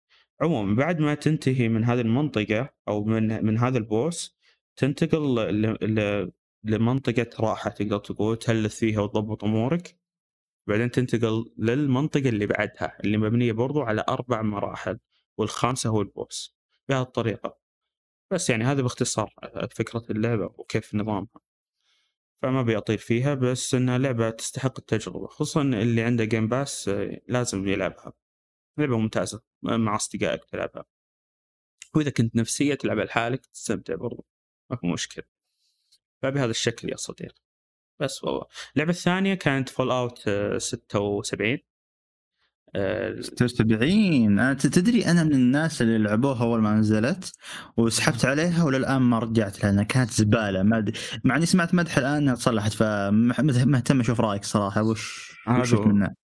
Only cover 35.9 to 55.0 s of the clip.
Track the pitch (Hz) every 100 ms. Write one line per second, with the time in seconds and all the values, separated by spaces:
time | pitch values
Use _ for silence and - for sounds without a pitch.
35.9 | _ _ - 135 139 123 - 120 - -
36.9 | - - - - - _ _ _ _ _
37.9 | - 135 - - 65 - - - - 156
38.9 | 175 180 185 196 185 151 135 131 - 127
39.9 | 127 120 - - 101 101 98 - - _
40.9 | 107 101 101 - 95 104 143 _ _ _
41.9 | _ _ _ _ _ _ _ _ 98 98
42.9 | 98 98 101 - - 123 - 110 110 131
43.9 | 208 202 143 110 101 123 135 147 175 190
44.9 | 240 - 170 160 135 123 143 160 - 117
45.9 | 113 104 107 139 120 117 117 107 107 107
46.9 | 107 120 185 - - - - - - 113
47.9 | - 156 - 131 143 175 170 160 131 -
48.9 | 135 123 117 113 113 101 - 104 98 101
49.9 | 131 117 - 107 117 104 95 101 113 104
50.9 | 110 - 120 131 139 165 185 170 180 165
51.9 | - 131 147 143 117 - 110 104 - 110
52.9 | 104 101 104 120 123 151 123 147 135 -
53.9 | 135 120 120 117 98 - 107 98 107 110
54.9 | 110